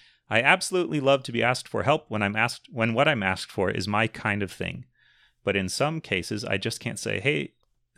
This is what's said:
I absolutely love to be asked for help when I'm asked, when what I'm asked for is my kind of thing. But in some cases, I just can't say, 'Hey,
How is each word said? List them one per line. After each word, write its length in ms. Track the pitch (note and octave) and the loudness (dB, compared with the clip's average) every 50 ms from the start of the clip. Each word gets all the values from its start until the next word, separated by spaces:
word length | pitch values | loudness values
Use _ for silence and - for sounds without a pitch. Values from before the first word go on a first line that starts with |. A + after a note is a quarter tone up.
| - _ _ _ _ - | -20 _ _ _ _ 0
I 120 | G#2+ A2+ | 2 4
absolutely 580 | B2+ C#3+ F3+ F#3 - - F#3 F3+ F3 - D#3 D3 | 6 6 4 4 2 -2 0 0 0 0 0 2
love 240 | C3 C3+ C#3 C3+ C3+ | 4 4 4 4 2
to 80 | - | -4
be 100 | A#2 A2+ | -2 0
asked 280 | A2+ B2 B2+ - - - | 2 2 0 -2 -4 -6
for 140 | - G#2 G2+ | -4 -2 2
help 240 | B2+ D#3 D#3+ - - | 2 2 0 0 -4
when 120 | A2 G#2+ | -2 0
I'm 140 | G#2 G2+ G#2 | 0 0 2
asked, 320 | A2 A2+ A#2+ - - _ - | 2 0 0 -2 -6 _ -10
when 240 | E3 A#2+ A2+ A#2 A2+ | -2 0 0 2 4
what 140 | A#2+ C#3+ | 4 4
I'm 160 | D#3 D3 A2 F#2+ | 4 2 2 0
asked 260 | F#2+ F#2 - - - | 0 -2 -2 -6 -8
for 220 | - A2 F#2 F#2 | -2 0 0 0
is 160 | - F#2 F#2 | 0 -2 -2
my 200 | G#2 G#2 G#2+ A2+ | 0 0 0 0
kind 360 | A2 - - - A2 G2+ G2+ G2+ | 0 -2 -4 -4 -2 -2 -2 -2
of 80 | F2+ | -6
thing. 320 | - - F#2 F2+ F2 - - _ _ _ _ _ _ _ _ _ _ _ - | -4 -6 -6 -6 -6 -8 -14 _ _ _ _ _ _ _ _ _ _ _ -2
But 100 | G2+ G2 | 0 0
in 140 | G2 F#2+ F#2 | 0 0 -2
some 320 | - - C3+ D3+ D#3+ D#3+ | 0 0 0 0 0 -4
cases, 420 | - - G2+ F2+ F2 - A2 G#2 - | -4 -2 -4 -2 -2 -4 -6 -6 -4
I 140 | - G2 | -4 -4
just 240 | G2 - A2+ - - | -2 -2 -4 -6 -6
can't 180 | - A#2+ - - | -8 -8 -8 -6
say, 220 | - G#2+ G2+ G2 | -4 -4 -4 -2
'Hey, 320 | F#2+ C#3 D3+ D3 - - _ _ _ _ _ _ _ _ _ | 0 0 -2 -2 -4 -6 _ _ _ _ _ _ _ _ _